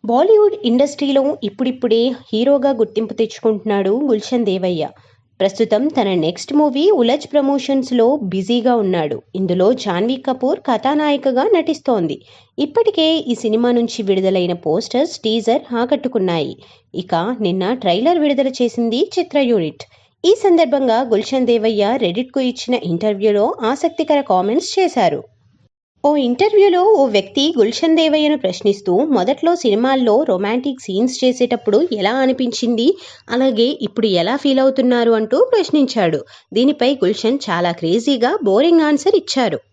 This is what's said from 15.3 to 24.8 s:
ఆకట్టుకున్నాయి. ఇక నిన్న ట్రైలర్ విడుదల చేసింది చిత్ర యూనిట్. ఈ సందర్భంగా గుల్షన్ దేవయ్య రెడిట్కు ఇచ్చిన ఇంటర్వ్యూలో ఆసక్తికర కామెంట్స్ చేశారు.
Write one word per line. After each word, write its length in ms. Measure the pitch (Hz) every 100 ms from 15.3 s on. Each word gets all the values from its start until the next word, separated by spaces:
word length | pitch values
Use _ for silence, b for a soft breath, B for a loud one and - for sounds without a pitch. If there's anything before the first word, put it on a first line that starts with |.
| 226 220 247 -
ఆకట్టుకున్నాయి. 840 | 233 247 294 262 233 185 170 135 123 b b b
ఇక 420 | 165 180 170 190 240
నిన్న 340 | 202 185 185
ట్రైలర్ 440 | 254 196 180 277 349
విడుదల 300 | 294 277 269
చేసింది 600 | 262 240 233 233 233 392 -
చిత్ర 200 | 349 294
యూనిట్. 440 | 254 220 156 - - b b b
ఈ 100 | 330 427
సందర్భంగా 640 | 392 339 302 277 262 226
గుల్షన్ 460 | 254 214 214 269 247
దేవయ్య 460 | 233 220 208 202 262
రెడిట్కు 440 | 180 185 254 269
ఇచ్చిన 380 | 254 247 - 247
ఇంటర్వ్యూలో 720 | 175 170 214 196 214 208 233 -
ఆసక్తికర 580 | 220 277 330 330 302 294
కామెంట్స్ 580 | 277 185 202 262 -
చేశారు. 440 | -